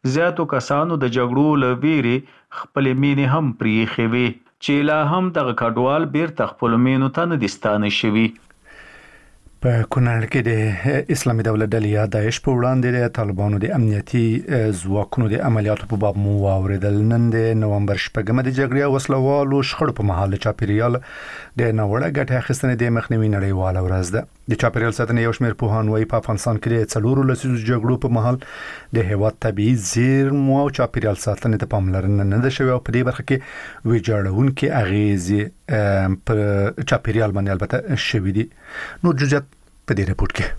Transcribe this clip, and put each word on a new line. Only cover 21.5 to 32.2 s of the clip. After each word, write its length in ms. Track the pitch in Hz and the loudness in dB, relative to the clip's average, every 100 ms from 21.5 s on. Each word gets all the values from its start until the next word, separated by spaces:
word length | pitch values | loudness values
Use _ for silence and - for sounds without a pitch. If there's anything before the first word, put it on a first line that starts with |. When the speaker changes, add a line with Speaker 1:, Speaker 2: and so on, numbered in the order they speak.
| - 120 110 | -2 0 0
Speaker 2:
ناوړه 300 | 104 113 170 143 | 0 0 0 -2
ګټې 180 | 139 127 | -2 -2
اخیستنې 340 | - 131 131 123 | -2 -2 0 0
د 120 | 120 117 | 0 0
مخنیوي 320 | - 113 107 101 | 0 0 2 2
نړیواله 460 | 98 95 92 92 92 | 0 0 0 0 0
ورځ 260 | 92 90 104 | 0 0 -4
ده. 40 | - _ - | -6 _ -6
د 100 | 110 | 0
چاپیریال 320 | 117 117 117 107 | 0 2 -2 0
ساتنې 260 | 117 117 117 | 0 2 0
یو 60 | 110 | 0
شمېر 180 | 120 104 | -2 0
پوهان 260 | 113 110 107 | 0 0 2
وایي 200 | 110 110 | 0 0
په 80 | 117 | -2
افغانستان 400 | - 107 - 107 | -2 -4 -2 -2
کې 80 | 117 | 0
د 240 | 113 107 | 0 0
څلورو 320 | 117 110 135 135 | 0 0 2 2
لسیزو 260 | 127 135 120 110 | 0 -2 -2 0
جګړو 240 | 120 117 123 131 | 0 0 0 0
په 120 | 120 | 0
مهال 200 | 113 127 - - - - - 117 | 0 -2 -6 -16 -16 -16 -4 -2
د 100 | 95 | 0
هیواد 320 | 101 107 - 113 | 0 0 0 -4
طبیعي 260 | 101 104 123 95 | 0 2 2 0
زیرمو 760 | 117 127 135 135 143 135 139 | 0 2 2 2 2 2 2
او 80 | 143 139 | 0 0
چاپیریال 380 | 120 - 110 98 - | -2 0 -2 -2 -2
ساتنې 400 | 98 120 107 107 | -2 -2 -2 -2
ته 80 | |
پاملرنه 560 | 107 92 92 95 101 | -2 0 0 0 0